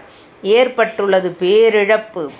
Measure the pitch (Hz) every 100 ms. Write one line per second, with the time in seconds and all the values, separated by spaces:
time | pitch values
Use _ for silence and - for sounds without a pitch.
0 | - - - - 190 226 247 247 220 -
1 | 202 190 185 170 180 214 226 208 202 214
2 | 214 180 147